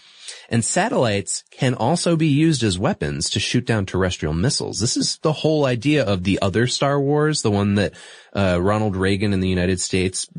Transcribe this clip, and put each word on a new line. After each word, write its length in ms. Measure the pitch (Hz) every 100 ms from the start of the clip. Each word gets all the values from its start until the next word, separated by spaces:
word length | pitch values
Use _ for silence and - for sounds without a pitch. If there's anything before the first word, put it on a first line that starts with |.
| - - - - -
And 140 | 113
satellites 800 | - - 214 202 123 101 - - -
can 220 | - 135
also 420 | 123 117 170 - 170
be 120 | 160
used 360 | 139 160 147
as 140 | 113 90
weapons 520 | 120 208 73 71 85
to 80 | -
shoot 260 | - 123 120
down 200 | 113 98
terrestrial 480 | 90 92 - 76
missiles. 460 | 82 113 - - -
This 180 | 107 -
is 200 | - -
the 100 | 160
whole 340 | 147 151 156 135
idea 400 | 123 139 147 107
of 180 | 98
the 160 | 92 90
other 260 | 98 92 123
Star 320 | - 143 143
Wars, 420 | 139 147 151 151
the 100 | 117
one 240 | 101 101 101
that, 180 | 90 - - - -
uh, 260 | - 98 87
Ronald 340 | 92 107 107 92
Reagan 380 | 95 98 104
in 60 | 95
the 80 | 92
United 300 | 92 90 92
States 480 | - 92 90 - -